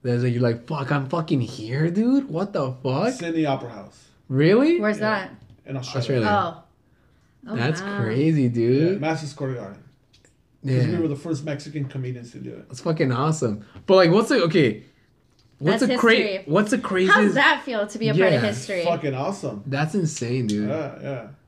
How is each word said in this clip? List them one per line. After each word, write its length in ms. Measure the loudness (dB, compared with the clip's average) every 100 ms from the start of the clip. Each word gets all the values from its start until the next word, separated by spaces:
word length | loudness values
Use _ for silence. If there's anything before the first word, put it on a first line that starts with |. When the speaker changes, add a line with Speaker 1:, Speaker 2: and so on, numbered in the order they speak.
Speaker 1:
That's 200 | 0 0
like, 80 | 0
you're 80 | 2
like, 240 | 0 0 -6
"Fuck, 240 | -6 -2
I'm 180 | -2 -2
fucking 320 | -4 0 -2
here, 500 | -2 -6 -8 -2 0
dude? 380 | 2 2 2 0
What 240 | -6 -4
the 200 | -2 -4 -4
fuck?" 300 | -2 0 -2
Speaker 2:
Sydney 320 | -2 -4 -2 0
Opera 240 | -2 -6
House. 380 | -14 -18 _ _ _ _
Speaker 1:
Really? 520 | 2 4 6 4 4
Speaker 3:
Where's 180 | 0 0
Speaker 2:
Yeah. 120 | -2 -2 -6
Speaker 3:
that? 20 | -16 -20 -20 -10
Speaker 2:
In 60 | -10
Australia. 420 | -6 -6 -2 0
Speaker 1:
Australia. 80 | 2
Speaker 3:
Oh. 1200 | 2 0 -6 -20 _ _ _ _ _ _ _ -8
Oh, 40 | -2
Speaker 1:
That's 240 | -2 -2
Speaker 3:
wow. 200 | -4 -4
Speaker 1:
crazy, 460 | -2 0 2 2 2
dude. 440 | 2 2 4 2
Speaker 2:
Yeah, 40 | 0
Madison 300 | -2 -4 -6
Square 260 | -8 -8
Garden. 240 | -8 -12 -16 -20 _ _ _ _ _ _ _
'Cause 100 | -2
Speaker 1:
Yeah. 180 | 0 2
Speaker 2:
we 80 | 0
were 100 | -2
the 80 | -4
first 280 | -6 -6
Mexican 400 | -6 -8 -8 -8 -8
comedians 460 | -6 -8 -8 -12
to 60 | -14
do 120 | -14
it. 180 | -14 -16
Speaker 1:
That's 120 | -8
fucking 320 | -4 0 2
awesome. 480 | 2 0 0 -2 -4 -10 -20 4
But, 100 | 6
like, 140 | 8
what's 180 | 6 4
the, 120 | 2
okay. 380 | 4 4 4 2 -10 _ _ _ _ _ _ _
What's 220 | 0 2
Speaker 3:
That's 120 | 2
Speaker 1:
the 60 | 4
cra-, 160 | 4 4
Speaker 3:
history. 260 | 2 -4 0
Speaker 1:
what's 180 | 0 2
the 80 | 0
craziest? 380 | 0 0 4 6
Speaker 3:
How's 180 | 4
that 280 | 4 2 2
feel 220 | -2 -4 -4
to 120 | -2
be 100 | 0
a 60 |
part 120 | 4 4
of 60 |
Speaker 1:
Yeah. 80 | 4
Speaker 3:
history? 440 | 0 -4 -6 -2
Speaker 2:
Fucking 300 | -2 -2 -2
awesome. 480 | -4 -4 -6 -8 -8 -6
Speaker 1:
That's 280 | -4 -2
insane, 520 | 0 -2 -2 -4 -2 0
dude. 220 | -2 -2
Speaker 2:
Yeah, 240 | -4 -6 -10
yeah. 200 | -10 -10 -12 -20